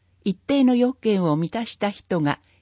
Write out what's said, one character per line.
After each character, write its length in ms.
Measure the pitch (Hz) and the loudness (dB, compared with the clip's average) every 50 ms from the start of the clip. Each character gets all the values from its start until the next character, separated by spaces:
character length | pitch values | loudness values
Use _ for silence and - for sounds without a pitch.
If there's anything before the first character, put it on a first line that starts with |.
| _ _ _ _ - | _ _ _ _ -6
一 120 | 208 185 | -6 -6
定 280 | - _ - 277 277 262 | -6 _ -2 0 2 4
の 120 | 254 254 | 4 4
要 180 | 240 247 254 254 | 2 2 0 -2
件 300 | _ - 220 208 190 180 | _ -2 -2 0 0 0
を 120 | 160 147 | 0 0
満 160 | 156 170 160 | 0 -2 -4
た 140 | - 226 233 | -6 -8 -10
し 100 | - - | -10 -8
た 140 | - 208 202 | -6 -6 -6
人 320 | 196 - - - 190 170 | -6 -8 -8 -4 -2 0
が 180 | 151 143 139 - _ _ _ _ | 0 -2 -2 -4 _ _ _ _